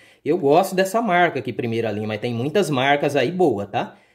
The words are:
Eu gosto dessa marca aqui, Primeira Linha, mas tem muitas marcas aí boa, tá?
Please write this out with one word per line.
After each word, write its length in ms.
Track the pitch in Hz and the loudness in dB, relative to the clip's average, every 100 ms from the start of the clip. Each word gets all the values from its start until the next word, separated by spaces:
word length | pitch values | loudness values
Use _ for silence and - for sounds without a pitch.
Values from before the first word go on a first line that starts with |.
| _ _ | _ _
Eu 140 | 131 160 | -4 0
gosto 380 | 139 156 190 185 | 4 4 4 0
dessa 260 | 190 226 | 0 0
marca 380 | 233 175 170 139 | 0 2 2 0
aqui, 120 | 120 | -6
Primeira 400 | 110 120 113 113 | -6 -4 -2 -2
Linha, 160 | 104 107 | -4 -6
mas 140 | 110 | -6
tem 100 | 123 | -4
muitas 380 | 117 139 208 151 | -4 -2 0 0
marcas 460 | 135 135 143 147 143 | 2 2 2 0 0
aí 160 | 147 | 0
boa, 340 | 180 170 101 101 | 2 2 0 -4
tá? 320 | 123 202 - _ | -6 -8 -12 _